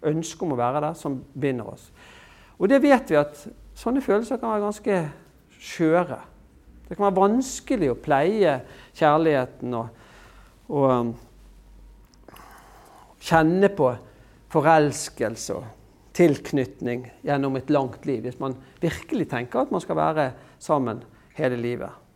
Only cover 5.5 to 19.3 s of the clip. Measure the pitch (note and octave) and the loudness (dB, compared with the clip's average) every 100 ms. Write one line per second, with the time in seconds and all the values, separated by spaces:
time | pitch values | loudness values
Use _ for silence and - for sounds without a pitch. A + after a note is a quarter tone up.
5.5 | _ - - D#3+ E3 E3+ B2 - - - | _ -18 -2 2 2 0 -6 -14 -20 -20
6.5 | _ - - - F3 G3+ F#3+ G3 A#3 C4 | _ -20 -20 -18 -2 0 4 4 4 -2
7.5 | - - B3+ D3+ A#2 - C#3 D#3 A3 F#3 | -8 -4 0 0 -2 0 2 2 2 2
8.5 | C3+ - - - - D#3+ D3+ D#3+ C#3+ B2+ | 2 -4 -20 -20 0 4 4 4 2 0
9.5 | - B2 A#2+ A2+ - - - - - - | -6 -6 -6 -8 -12 -20 -20 -20 -20 -20
10.5 | _ _ D3 C3+ B2+ A#2+ A#2+ - - - | _ _ 0 2 2 0 -6 -16 -20 -20
11.5 | - - - - - - _ - - - | -20 -20 -20 -20 -20 -20 _ -20 -20 -20
12.5 | - - - - - - - - E3 D#3+ | -20 -20 -20 -20 -20 -20 -18 0 4 4
13.5 | F3+ G3 G3 C3+ A#2+ - - - - - | 4 2 2 0 0 -12 -20 -20 -20 -4
14.5 | D#3+ D3 D#3+ D3+ C3 - - A2+ A2+ - | 0 4 4 4 -2 -10 -6 -6 -6 -10
15.5 | - A2 - - _ _ - F3 C3+ - | -10 -10 -18 -20 _ _ 2 4 4 -2
16.5 | C#3+ B2 - A#2+ A#2+ A#2+ - - C#3+ C#3 | -4 -4 -6 -8 -8 -10 -14 -4 -2 -2
17.5 | C3 B2+ D3 C3 A2 - B2+ B2 B2 C3+ | -4 0 0 0 -6 -6 -6 -6 -8 -8
18.5 | B2+ - - E3+ - - C4+ E3 | -8 -14 -6 -6 -6 -8 -4 -4